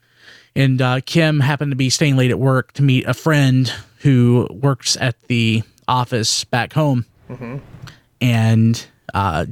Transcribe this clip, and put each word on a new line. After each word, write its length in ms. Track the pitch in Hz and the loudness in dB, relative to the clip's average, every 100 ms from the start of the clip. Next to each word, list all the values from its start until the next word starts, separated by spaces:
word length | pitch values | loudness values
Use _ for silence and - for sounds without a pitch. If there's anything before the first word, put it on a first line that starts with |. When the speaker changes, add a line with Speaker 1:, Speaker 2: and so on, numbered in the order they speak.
| _ _ - - _ | _ _ -20 -20 _
Speaker 1:
And, 280 | - 135 131 | 0 0 2
uh, 180 | 127 127 - | 0 -2 -2
Kim 340 | 170 156 151 | 0 2 2
happened 320 | 135 143 143 | 0 -2 -4
to 40 | 135 | -2
be 120 | 131 | -2
staying 280 | - 151 135 | 0 0 2
late 140 | 127 | 0
at 80 | 98 | 0
work 340 | 135 131 - | 0 0 -2
to 100 | - | 0
meet 240 | 139 127 - | 2 2 0
a 80 | |
friend 580 | 127 160 147 135 131 123 - - _ | -2 0 2 2 2 0 -6 -16 _
who 460 | 147 127 120 123 - | 2 4 4 2 0
works 460 | - 139 135 - - | -2 -2 -2 -4 -4
at 140 | 127 - - | -4 -6 -4
the 340 | 120 113 110 - _ - | 0 0 0 -4 _ -4
office 560 | 127 120 120 110 - | -2 -2 -4 -2 -4
back 300 | - 123 113 | -4 -4 -2
home. 320 | 156 151 123 - _ - | -2 0 0 -4 _ -20
Speaker 2:
Mm-hmm. 260 | 123 120 139 - - - - _ _ | -16 -12 -14 -16 -20 -20 -20 _ _
Speaker 1:
And, 680 | 123 117 113 110 113 113 - _ - | 0 2 2 4 2 0 -8 _ -8
uh, 320 | 98 98 80 82 | -4 -2 -2 -6